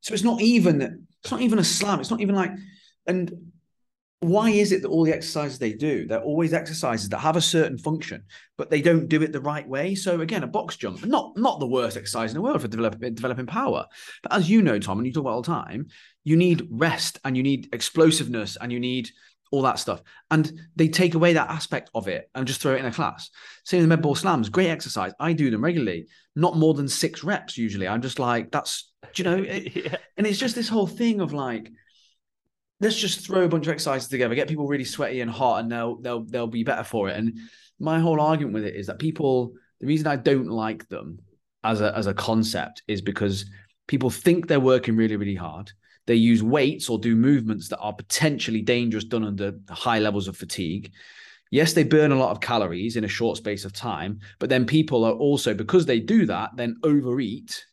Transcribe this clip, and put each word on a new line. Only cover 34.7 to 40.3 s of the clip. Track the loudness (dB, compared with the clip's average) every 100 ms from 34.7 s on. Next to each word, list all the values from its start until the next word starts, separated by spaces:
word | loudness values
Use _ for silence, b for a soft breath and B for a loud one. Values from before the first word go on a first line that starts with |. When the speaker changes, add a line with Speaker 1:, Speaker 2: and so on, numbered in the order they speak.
| -4 -4
Speaker 1:
sweaty | -6 -4 -4
and | -6
hot, | 0 0 2
and | -2
they'll, | -4 -4 -6
they'll, | -6 -8
they'll | -6 -6 -4
be | -4
better | -2 -2
for | -4 -2 -2
it. | -2
And | -4 -4 B B B _
my | -2 2
whole | 2 2
argument | 2 2 0
with | -4 -6
it | -6
is | -8
that | -6
people, | -6 -2 0 2 0 B B _
the | -2
reason | 0 0
I | 0
don't | 2